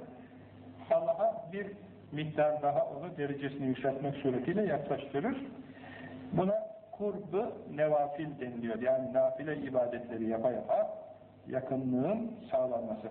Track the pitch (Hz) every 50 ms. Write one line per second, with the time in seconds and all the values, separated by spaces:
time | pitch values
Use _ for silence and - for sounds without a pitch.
0 | - - - - - - - - - - - - - - - - - - 165 170
1 | 165 165 165 175 214 - - - - 160 185 202 196 202 - - - - - -
2 | - - 143 147 156 151 - 151 151 151 151 151 143 143 147 160 165 - 143 139
3 | 156 175 139 156 143 139 139 135 139 131 139 143 135 127 123 - 135 135 135 -
4 | 135 135 - - - 135 123 123 123 170 180 208 208 175 147 - - - 139 -
5 | - - - 143 175 254 277 - - - - - - - - - - - - -
6 | - - - - - - - 185 190 196 214 220 - - - - - - - -
7 | 202 208 185 165 - 147 165 196 240 - - - - - 151 147 156 156 151 147
8 | 143 143 143 156 156 147 143 139 127 123 120 117 117 117 110 110 127 127 131 131
9 | 131 127 123 131 131 131 - 143 147 156 147 143 135 131 131 127 120 - 120 117
10 | - - 117 110 113 110 113 117 117 127 120 - - - - 208 - - - -
11 | - - - - - - - - - - 123 131 - - 131 135 131 127 127 127
12 | 139 170 220 233 - 113 - - - - - 127 127 127 120 117 117 110 107 110
13 | 113 110